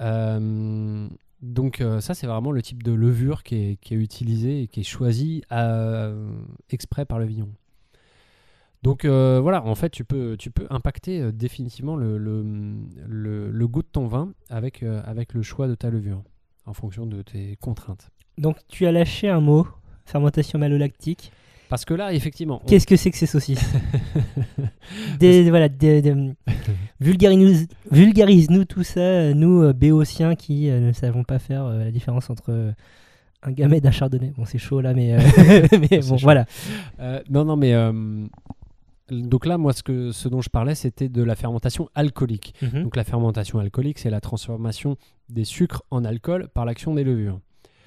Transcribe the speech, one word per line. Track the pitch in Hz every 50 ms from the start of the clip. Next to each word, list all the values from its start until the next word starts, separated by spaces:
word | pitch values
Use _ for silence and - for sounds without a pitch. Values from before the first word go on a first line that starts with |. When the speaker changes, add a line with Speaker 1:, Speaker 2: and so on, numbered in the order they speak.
Speaker 1:
Euh, | 117 113 110 113 113 110 110 110 110 110 110 107 110 107 107 110 107 107 107 107 107 - - - _ _ _ _ 131
donc, | 123 120 123 127 135 - -
euh, | 127 113 110 107
ça, | - - 180
c'est | - - 120
vraiment | 113 110 120 147
le | 147 123 -
type | - 127 120
de | 113 120
levure | 117 110 113 123 123 113 127 139 151 - -
qui | - 120
est, | 110 104 101 104 -
qui | _ - 113
est | 110
utilisé | 110 104 - - 117 117 113 110 117 127 147 143 123
et | -
qui | - 143
est | 127
choisi | - - - 127 120 113 117 143 160 160 151 - _
à, | 117 117 117 117 113 113 113 113 113 113 110 107 107 107 107 104 107 110 110 - - - _ _
exprès | - 123 - - - - 143
par | - 117 113
le | 113
vigneron. | 110 107 110 107 101 107 - _ _ _ _ _ _ _ _ _ _ _ _ _ _ _ _ _ _ _ _ _ _ _ _ -
Donc, | 127 135 - -
euh, | 147 135 131 131 131 127 127
voilà, | 131 175 190 175 113
en | 113 110
fait, | - 165 160
tu | - - 117
peux, | - - 139 123 117 110 104
tu | - 127
peux | - - - -
impacter, | 139 127 - 143 - - - 180 185 170
euh, | 135 110
définitivement | 110 110 120 123 - - 127 120 - - 131 147 160
le, | 151 117 110 107 107
le, | 107 107 107 110 107 107 107 104 104 104 107 107 104 - - - 78 110
le, | 110 107 107 107 104 104 104 104
le | 107 113 117 120
goût | 117 156
de | 170 -
ton | - 151 127
vin | 113 117 131 165 196 185 _ _ _
avec, | 120 113 110 - - - 120
euh, | 113 110 107 -
avec | 104 110 117 117 - -
le | 117
choix | 107 - - - 139 131
de | 117
ta | - - 117
levure, | 113 110 101 101 98 98 101 - _ _ _ _ _ _ _ 107
en | 101
fonction | - - 104 95 113 117 110
de | 104 98 98
tes | - - 104 98 101 101 -
contraintes. | - 127 113 - - - 92 - _ - _ _ _ _ _ -
Speaker 2:
Donc, | 147 156 160 - _ _
tu | - - 185
as | 170
lâché | 170 170 170 - - - - 202
un | 185 160
mot, | 151 147 147 156 175 - - - _ - - - _
fermentation | - - 143 147 147 - 156 143 - - 151
malolactique. | 147 147 143 143 143 139 - _ - 156 175 - - - _ _ _ _ _ _ _ _
Speaker 1:
Parce | 127 117 -
que | - 165
là, | 180 208 196 175
effectivement, | 147 117 151 - - 170 156 127 113 -
on | -
Speaker 2:
Qu'est-ce | 202 190 156
que | - 196
c'est | 170 - 185
que | - -
ces | 170
saucisses ? | - - 147 - - 139 123 - - -
Speaker 1:
<laughs> | 127 90 - - 123 - - - 151 117 - - 139 123 - - - 139 110 - _ - - 185 208 220 185 143 139
Speaker 2:
Des, | 165 180 180 180
Speaker 1:
Parce | 175 170
Speaker 2:
voilà, | 165 170 156 143
des, | 135 135 151 156 151 151 143
des, | 147 139 139 139 135 135 - _ - - -
Speaker 1:
<laughs> | - 110 101 90 101 110 - _
Speaker 2:
vulgarise-nous, | 131 156 190 180 202 196 190 190 190 196 185 156 165 165 - - - -
vulgarise-nous | 139 147 190 220 202 214 208 196 202 175 156 151 175 196 190
tout | - - 185 175
ça, | - - 180
euh, | 175 185 185 175 160 147 143
nous, | 147 160 175 180 175 160
euh, | 143 135
béotiens | 127 143 151 156 156 151 - - - 160 165 170
qui, | - - - 147 143 151 143
euh, | 127 123
ne | 120 120
savons | 117 - - 123 117 123 120
pas | - 127 -
faire, | - - 135 135 139
euh, | 123 113 110 110
la | 113
différence | 113 120 - 127 123 127 - -
entre, | 123 117 - -
euh, | 117 113 113 110 107 - _ _ _ _ _ _ _ _ _ _ _ _
un | - 135
gamay | 131 139 139 143 160 156
d'un | 139 139
chardonnay. | - - 139 135 131 123 127 135 143 123
Bon, | 117
c'est | - - 120
chaud | - - 143 135
là, | 127 131 127
mais, | 127 120 117 117
euh, | 120
<laughs> | 131 143 - 185 175 160 208 190 160 151
mais | 220 190 151 151
Speaker 1:
C'est | 196 165 135 131
Speaker 2:
bon, | 131 127
Speaker 1:
chaud. | 135
Speaker 2:
voilà. | 147 151 131 117 - - - - - 214 208 180 131 - -
Speaker 1:
Euh, | 127 127 131 135 - -
non, | 135 147 151
non, | 156 156
mais, | 151 139 127 120
euh, | 117 113 113 110 110 110 107 107 107 107 - - - _ - - - - - - _ _ _ _ _ _ _
donc | 127 120 120 120 127 123 -
là, | 160 175 175
moi, | 156 139 127
ce | - -
que, | - 131 123 123 120
ce | 110 - - 131
dont | 123 131
je | 120 -
parlais, | - 120 113 139 156
c'était | - - 123 - - 135 131
de | 123 120 117
la | 117 110
fermentation | - 120 117 117 117 - 127 - - 165 - _
alcoolique. | 147 147 147 - - 131 120 113 101 - - - -
Speaker 2:
Mhm. | 139 120 120 143 180
Speaker 1:
Donc | 175 -
la | 123 110
fermentation | - - 117 117 113 104 110 98 - - 110
alcoolique, | 101 101 - 127 131 147 147 -
c'est | - 120
la | 107 104
transformation | - - 123 110 - - 113 113 113 113 110 - - 143 139 - _ _ _ _ _ -
des | 120 113 107
sucres | - - - 180 - - - - _
en | 135 123 120
alcool | 107 113 110 - - 175 185 185 - -
par | 131 117
l'action | 117 117 - - 160 156
des | 147 139
levures. | 131 123 113 107 101 92 92 - _ _ _ _ _ _ _ _